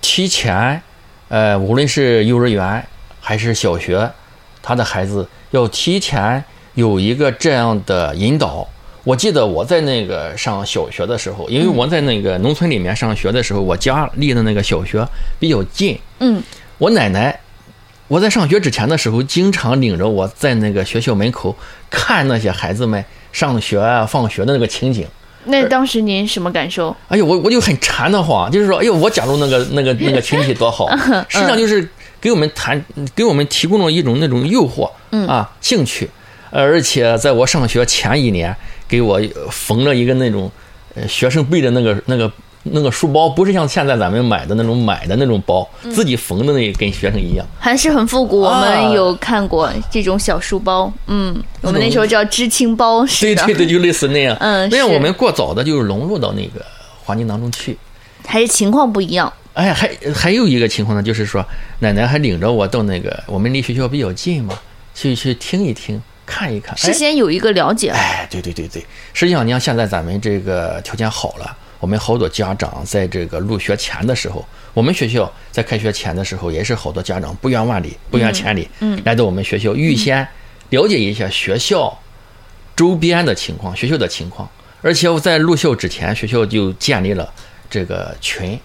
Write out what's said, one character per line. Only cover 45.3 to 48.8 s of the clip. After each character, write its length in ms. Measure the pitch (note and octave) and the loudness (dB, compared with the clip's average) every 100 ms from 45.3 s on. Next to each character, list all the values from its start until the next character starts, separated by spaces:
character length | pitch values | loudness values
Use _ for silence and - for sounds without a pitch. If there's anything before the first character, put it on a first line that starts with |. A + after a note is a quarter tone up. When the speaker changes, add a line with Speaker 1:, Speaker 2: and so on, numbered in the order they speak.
| G#2+ - | 2 2
Speaker 1:
包， 180 | F#2 F2+ - | 0 0 -10
Speaker 2:
嗯。 80 | A#3 | -4
Speaker 1:
自 120 | A3+ | 0
己 120 | F3 A#2+ | 0 0
缝 280 | - G2 | -2 -2
的 80 | C3+ | 2
那 200 | C#3 A2 | 2 0
跟 200 | F#2+ G2+ | 0 -2
学 160 | F#2+ G2 | 0 -2
生 120 | G#2 | 0
一 160 | F2 F2+ | 0 -2
样。 100 | F2+ - | -4 -4
Speaker 2:
还 200 | - B3+ | 0 2
是 160 | D#4+ | 2
很 120 | D4 A3+ | 2 2
复 180 | B3 A#3+ | 0 2
古， 160 | G3 | 4
Speaker 1:
啊。 160 | F#3+ - | 4 4
Speaker 2:
我 80 | G3+ | 4
们 260 | G#3+ | 2